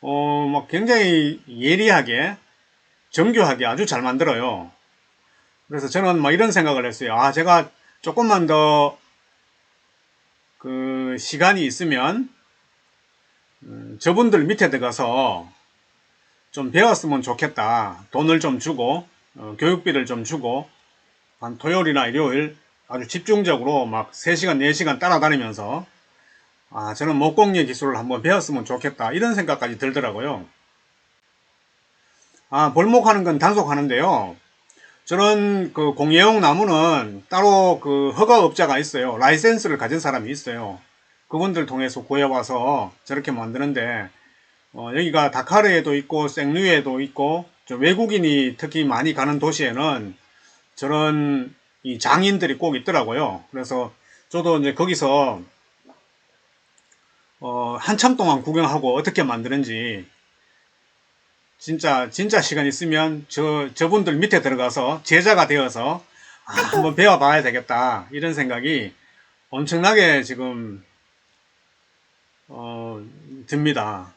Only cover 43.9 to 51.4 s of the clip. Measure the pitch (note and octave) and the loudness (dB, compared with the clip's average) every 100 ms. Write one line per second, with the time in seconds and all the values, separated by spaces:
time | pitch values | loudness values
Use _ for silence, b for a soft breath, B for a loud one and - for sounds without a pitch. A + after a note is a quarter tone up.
43.9 | A#2 F#2+ b b b b b b A#2 A#2 | -6 -10 b b b b b b -16 -8
44.9 | C3 F3 D#3 D3 C3+ B2+ G3+ G#3 F3 D3+ | -4 0 2 2 0 2 4 4 2 2
45.9 | C#3+ C#3 D#3 D3 - C#3+ D#3+ F#3+ D#3+ C#3 | -4 -2 -4 -4 -2 -2 0 2 2 0
46.9 | C3 C#3 - C#3+ E3 F3 _ _ B2 C#3+ | -4 -6 -4 -4 -4 -8 _ _ 0 0
47.9 | F#3 A3+ G#3 E3 C#3+ C3 B2+ D#3 D#3+ D3 | 2 0 0 0 0 -2 -4 -8 -4 -2
48.9 | A#2 D3 C#3 C#3 D3 D3 D#3 C#3 A#2 D#3 | 0 -2 -2 -2 0 -2 -2 -4 -2 -2
49.9 | C3+ G#2 F#2 b b b b b - C3+ | -4 -8 -16 b b b b b -10 -4
50.9 | D3+ D#3 D3+ D3 C#3 | 0 0 0 0 -2